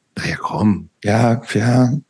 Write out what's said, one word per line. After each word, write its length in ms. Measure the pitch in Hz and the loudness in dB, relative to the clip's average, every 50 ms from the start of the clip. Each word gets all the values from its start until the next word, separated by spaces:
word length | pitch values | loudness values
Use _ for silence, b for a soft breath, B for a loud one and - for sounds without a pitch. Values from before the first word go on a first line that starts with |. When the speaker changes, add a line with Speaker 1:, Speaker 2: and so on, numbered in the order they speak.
| _ _ - | _ _ -12
Speaker 1:
Na 100 | - - - | -8 -6 -6
ja, 80 | - - | -6 -6
komm. 480 | - - - 139 - 107 98 85 85 - _ _ - | -6 -6 -4 0 2 2 0 0 -4 -12 _ _ -4
Speaker 2:
Ja, 360 | 104 104 113 120 117 117 117 - - - | 0 0 2 2 2 2 0 -2 -4 -4
ja. 380 | 107 110 120 120 127 127 123 131 147 - _ | -2 0 2 2 4 2 2 0 -2 -6 _